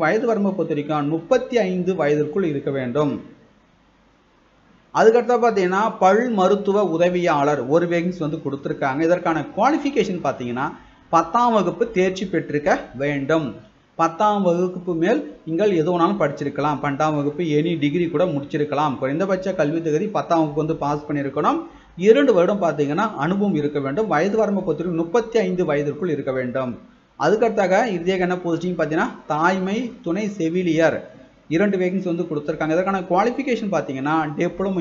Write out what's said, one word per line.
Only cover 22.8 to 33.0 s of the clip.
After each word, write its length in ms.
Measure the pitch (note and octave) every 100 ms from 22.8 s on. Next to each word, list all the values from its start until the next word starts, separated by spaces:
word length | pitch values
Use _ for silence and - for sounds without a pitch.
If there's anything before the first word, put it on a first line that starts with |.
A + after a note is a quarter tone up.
| C#3+ D#3+ A3 E3+
அனுபவம் 320 | D3+ G3 G3+ D#3
இருக்க 200 | D3 D3 C3+
வேண்டும். 240 | C#3+ A3
வயது 220 | D3+ F#3+ A3
வரம்பை 220 | G3+ G3
பொறுத்தவரைக்கும் 360 | F3 D#3 F3 E3
முப்பத்தி 360 | E3 A#3+ A3+ A3+
ஐந்து 260 | F#3 F3+
வயதிற்குள் 500 | D#3 C#3+ C#3+ C3 F3+ C#3
இருக்க 160 | C3+
வேண்டும். 400 | C3 B2 B2+ B2+ G#2 - _ _ -
அதுக்கடுத்தாக 600 | D3+ G#3+ A#3 G#3 F#3 F#3+ B3
இறுதியாக 320 | F3 F3 F#3+ F3
என்ன 120 | F3+
போஸ்டிங் 340 | E3+ E3 F3+ E3+
பாத்தீங்கன்னா 280 | D#3 D#3+ A#3 - -
தாய்மை 460 | D3+ E3+ F#3+ F#3 A3 B3 -
துணை 240 | F3 F3+ G#3+ G3+
செவிலியர் 600 | D#3+ F3 F3+ D#3 D#3+ A2 - - - _ -
இரண்டு 220 | D#3+ G3+ G3
வேகன்சி 300 | F3+ F#3 F3
வந்து 160 | E3+ E3
கொடுத்துருக்காங்க. 440 | D3 D3 D#3 D#3 D#3+
இதற்கான 240 | F#3+ G3